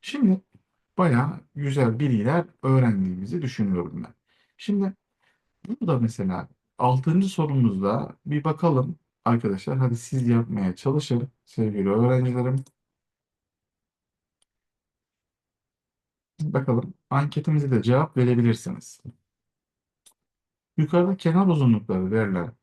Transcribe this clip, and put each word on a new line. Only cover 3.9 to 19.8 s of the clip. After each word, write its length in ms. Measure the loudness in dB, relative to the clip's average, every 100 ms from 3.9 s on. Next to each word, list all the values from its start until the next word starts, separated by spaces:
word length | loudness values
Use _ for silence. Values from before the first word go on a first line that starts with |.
| -8
ben. 100 | -14 _ _ _ _ _
Şimdi 360 | -4 -2 -2 -6 _ _ _ _ _ _ -14
burada 300 | -6 -2 0
mesela 500 | 0 -2 -4 -4 -10 _ _ _
altıncı 500 | 0 2 2 0 0
sorumuzda 880 | -2 0 2 2 2 -2 -2 -6 -12 -6
bir 180 | -4
bakalım 540 | -2 0 2 2 -2 -8 _ _
arkadaşlar. 540 | -2 0 0 -4 -4 -2
Hadi 180 | 0 -2
siz 320 | -4 -2 2
yapmaya 480 | 2 0 -2 -2 -2
çalışın 520 | -2 -2 0 -4 -4 _
sevgili 440 | _ -4 -2 0 0
öğrencilerim. 760 | 2 4 2 0 -2 -2 -2 -6 _ _ _ _ _ _ _ _ _ _ _ _ _ _ _ _ _ _ _ _ _ _ _ _ _ _ _ _ _ _ _ _ _ _ _ _ _
Bakalım 520 | -4 -4 0 -2 -2 -14 _
anketimize 600 | -2 0 -2 0 0 2
de 120 | 0
cevap 340 | 2 2 2 0
verebilirsiniz. 840 | 2 4 2 0 -4 -12 -14 -20 -20 -20 _ _ _ _ _ _